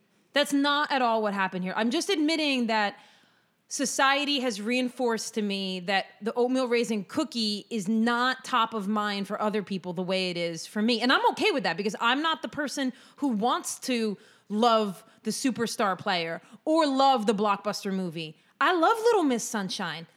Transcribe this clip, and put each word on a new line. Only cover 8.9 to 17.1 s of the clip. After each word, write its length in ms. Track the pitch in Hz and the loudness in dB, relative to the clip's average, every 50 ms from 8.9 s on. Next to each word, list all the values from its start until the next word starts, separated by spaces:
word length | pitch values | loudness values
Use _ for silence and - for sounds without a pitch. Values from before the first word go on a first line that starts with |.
| 214 214 208 208 202 202 196 - | -2 -2 -2 -2 -2 -4 -4 -6
for 140 | 208 - | -4 -2
other 200 | 208 214 196 214 | -2 -2 -2 -2
people 300 | 190 - 202 185 - 180 | -4 -4 -6 -6 -6 -6
the 100 | 175 175 | -6 -4
way 280 | 185 175 190 190 185 180 | -2 -2 0 0 0 -2
it 80 | 175 170 | -2 -2
is 280 | 170 170 170 160 - | -4 -4 -4 -6 -10
for 160 | - - 214 | -8 -4 -2
me. 200 | 214 233 247 214 | 0 0 2 2
And 100 | 220 247 | 2 2
I'm 140 | 269 392 480 466 | 2 2 2 2
okay 200 | 269 - 294 440 | 0 2 0 0
with 120 | 370 277 180 | 0 0 0
that 120 | 190 165 | -2 -2
because 180 | 170 202 214 190 - | -2 -2 -4 -4 -2
I'm 220 | - 233 254 277 | 0 0 0 0
not 200 | 311 330 320 311 | 0 -2 -2 -4
the 60 | - 247 | -6 -8
person 460 | - 269 302 262 - - 269 254 240 - - - - - | -6 -6 -6 -6 -4 -4 -4 -4 -4 -8 -14 -20 -10 -4
who 100 | 285 285 | -2 -2
wants 500 | 233 202 208 247 294 349 - - - - | 0 0 0 0 0 0 -2 -6 -10 -8
to 380 | - - 254 233 226 214 196 - - - - _ _ - | -4 -4 -2 0 -2 -2 -4 -6 -10 -18 -20 _ _ -6
love 560 | 202 214 226 240 226 220 214 202 175 - - - _ _ - | 0 2 4 6 6 4 4 0 -4 -8 -14 -20 _ _ -6
the 80 | 220 | -6
superstar 680 | 208 - - 269 214 - 233 220 - - 226 196 185 175 | -4 -2 -2 -2 0 0 -2 -4 -2 0 0 0 0 -2
player 420 | - 214 190 175 165 165 165 170 - - - - _ | -2 -2 0 0 0 -2 -6 -8 -10 -16 -20 -6 _
or 240 | 302 311 330 320 285 | 2 4 4 4 4
love 380 | 269 262 269 269 | 4 6 6 6